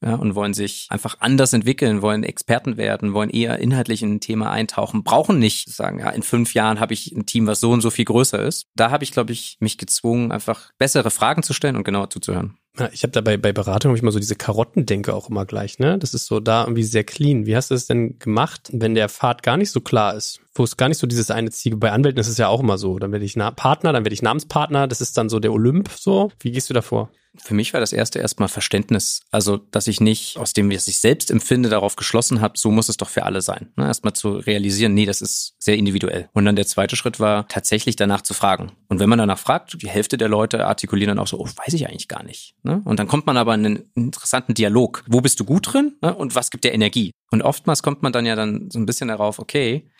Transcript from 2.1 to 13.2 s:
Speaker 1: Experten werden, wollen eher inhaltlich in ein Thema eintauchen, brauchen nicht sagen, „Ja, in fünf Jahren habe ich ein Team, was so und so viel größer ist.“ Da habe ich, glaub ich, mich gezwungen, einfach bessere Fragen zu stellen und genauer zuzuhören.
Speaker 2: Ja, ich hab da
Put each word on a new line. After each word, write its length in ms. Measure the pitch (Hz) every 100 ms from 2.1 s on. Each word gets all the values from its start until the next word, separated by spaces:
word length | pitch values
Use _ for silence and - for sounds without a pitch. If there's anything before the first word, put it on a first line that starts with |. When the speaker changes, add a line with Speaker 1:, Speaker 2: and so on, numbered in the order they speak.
| 107
Speaker 1:
Experten 520 | 110 - - 117 - 110
werden, 380 | 107 104 104
wollen 160 | 101 107
eher 280 | 113 117 120
inhaltlich 440 | 120 131 117 110
in 140 | 110 104
ein 40 |
Thema 300 | - 110 107
eintauchen, 520 | 104 110 - 104 110
brauchen 360 | - 120 156 180
nicht 320 | 110 - -
sagen, 260 | - - 50
„Ja, 120 | -
in 120 | -
fünf 300 | - 120 117
Jahren 260 | 120 110 107
habe 140 | 110
ich 180 | 113 -
ein 120 | -
Team, 220 | 107 117 110
was 140 | 104
so 100 | 117
und 100 | 120
so 80 | 113
viel 160 | -
größer 380 | 113 113 131 104
ist.“ 240 | 110 - -
Da 160 | - 113
habe 120 | 147
ich, 100 | 139
glaub 180 | - 113
ich, 260 | 117 - -
mich 180 | 107 -
gezwungen, 520 | - - 117 120 117
einfach 420 | 101 - 113 - _
bessere 340 | 135 143 113
Fragen 320 | - 110 160
zu 120 | -
stellen 220 | 135 143 123
und 80 |
genauer 260 | 98 101 98
zuzuhören. 480 | - - 92 98 - _ -
Speaker 2:
Ja, 120 | 120
ich 120 | -
hab 80 | 139
da 100 | 120